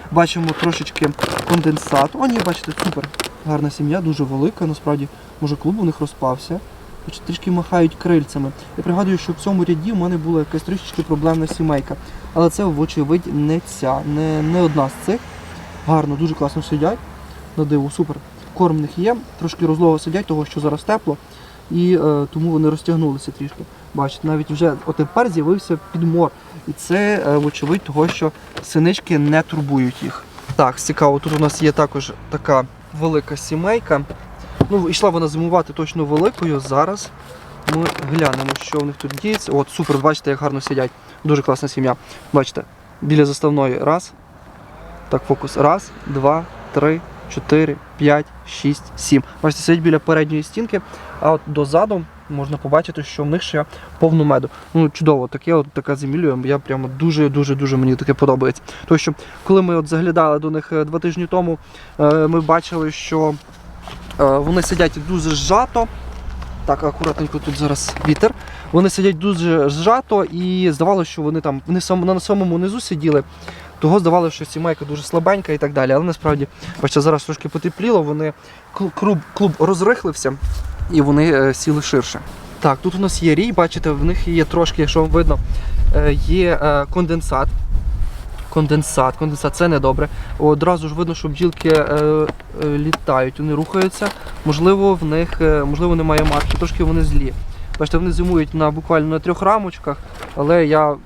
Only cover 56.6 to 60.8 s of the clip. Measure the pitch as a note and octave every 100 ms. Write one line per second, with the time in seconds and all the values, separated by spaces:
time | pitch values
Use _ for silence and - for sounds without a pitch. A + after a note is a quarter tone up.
56.6 | - C3+ C3 C3 E3 D3+ D3 C#3 C#3+ C#3
57.6 | C#3 C3+ C3 B2+ C3+ C3+ C#3 C3 C3 -
58.6 | - - - D#3+ - D3+ - - - F#3+
59.6 | F3+ E3+ D3+ D#3+ F3 E3 D#3+ D3 D#3 D#3
60.6 | - D#3+